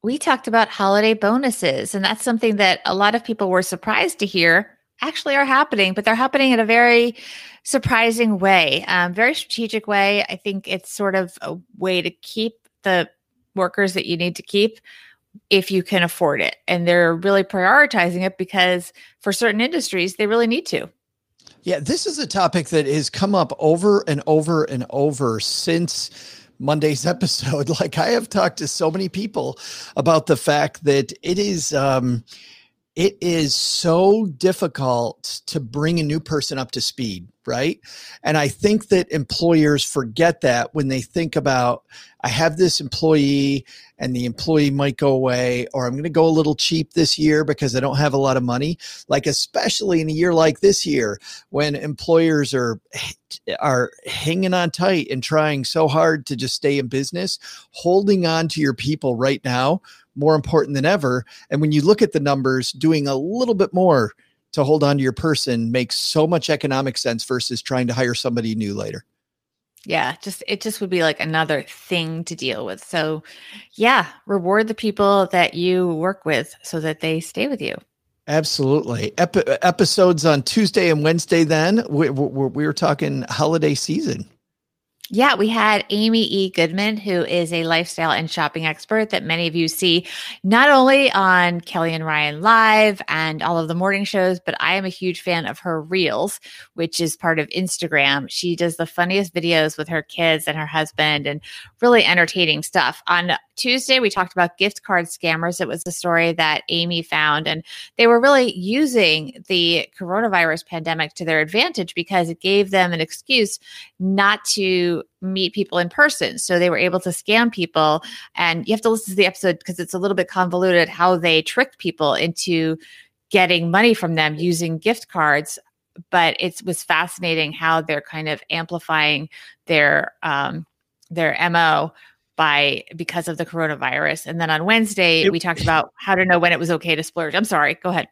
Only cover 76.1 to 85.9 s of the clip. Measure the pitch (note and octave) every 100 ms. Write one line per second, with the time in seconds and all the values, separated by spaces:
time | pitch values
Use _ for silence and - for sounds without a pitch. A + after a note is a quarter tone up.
76.1 | F#3+ D#3 D3 D3+ - - E3 D#3 D#3 D#3+
77.1 | D#3+ E3 - C4+ C4+ - - _ _ _
78.1 | _ - D3+ D3+ - C3+ D3+ D#3 A#2 G#2+
79.1 | - - G3 C3 C3 F3+ F3 G3+ - F3+
80.1 | E3 D#3+ C#3+ - - G#3 - F3 D#3 D3+
81.1 | E3 - E3 D#3 D#3 E3 A3+ - D3 D3+
82.1 | C3+ C#3+ C3+ C3+ D3 D3+ D3 D#3 C#3+ D3
83.1 | C#3 B2 - D3+ E3 D3+ C#3 - F3+ D#4+
84.1 | - G2+ _ _ _ _ _ _ _ -
85.1 | G3 C4+ A3+ G#3+ A3+ G#3+ G#3 -